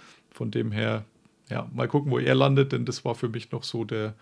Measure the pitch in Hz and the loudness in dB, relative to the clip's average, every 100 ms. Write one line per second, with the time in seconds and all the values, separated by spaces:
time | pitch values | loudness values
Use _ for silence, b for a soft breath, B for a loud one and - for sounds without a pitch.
0 | B B _ - 113 117 110 107 110 110 | B B _ -8 -4 -2 0 0 0 -2
1 | 107 _ _ _ - 117 117 123 123 147 | -6 _ _ _ -8 -6 -6 -4 0 0
2 | 147 123 131 131 139 139 135 120 120 123 | 2 2 4 6 6 6 4 0 -2 -4
3 | 123 117 120 117 - 120 - 117 110 113 | -4 -4 -4 -4 -6 -8 -6 -6 -4 -4
4 | 107 107 | -4 -6